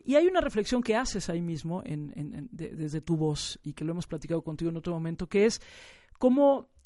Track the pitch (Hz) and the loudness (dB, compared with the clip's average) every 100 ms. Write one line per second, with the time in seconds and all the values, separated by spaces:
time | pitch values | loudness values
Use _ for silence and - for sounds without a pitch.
0 | - 285 349 370 294 220 208 247 233 220 | 4 6 6 4 0 -2 0 0 2 0
1 | 254 196 - 170 170 160 165 170 - 151 | 0 -4 -4 -4 -4 -6 -4 -6 -6 -8
2 | 147 - 147 - 143 151 160 160 156 156 | -8 -8 -10 -8 -12 -10 -10 -8 -6 -6
3 | - 165 156 147 - - - 139 156 175 | 0 0 2 0 -6 -8 -10 -6 -6 -4
4 | - 156 151 165 165 156 165 165 175 165 | -6 -8 -4 -4 -4 -4 -4 -4 -4 -4
5 | 165 165 180 196 220 - - - - - | -4 -6 0 4 4 4 -10 -20 -20 -20
6 | _ - 254 262 285 269 - _ | _ 2 4 6 6 4 -2 _